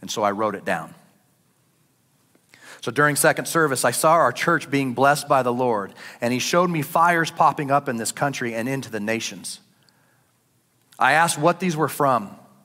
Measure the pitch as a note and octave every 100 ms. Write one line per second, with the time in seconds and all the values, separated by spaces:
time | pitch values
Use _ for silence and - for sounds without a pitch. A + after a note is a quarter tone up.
0 | F#2+ - G#2 G2+ A2 G2 F2+ F2+ D#2+ -
1 | _ _ _ _ _ _ _ _ _ _
2 | _ _ _ _ _ - - - - A#2+
3 | D3 C#3+ D#3+ D3 C#3 E3 D#3 B2+ B2+ A#2+
4 | D#3+ E3 C3+ A#2 - E3 - C#3 C3+ A#2+
5 | C#3 D3 - C#3 B2 A#2+ B2+ A2 F#2+ -
6 | - - A#2+ B2 - F3 F3+ E3 C#3 E3+
7 | E3+ E3+ D#3+ - D#3+ C#3 C#3+ C#3 C#3+ A#2
8 | G#2+ - C#3+ C3 B2 A2+ A#2 C3+ A2 G#2+
9 | G#2 A2+ - F#2 E2+ - _ _ _ _
10 | _ _ _ _ _ _ _ _ _ _
11 | B2 D3 E3+ D3 D#3 F3 F#3 D3+ D#3 -
12 | C#3+ B2 G2 - - _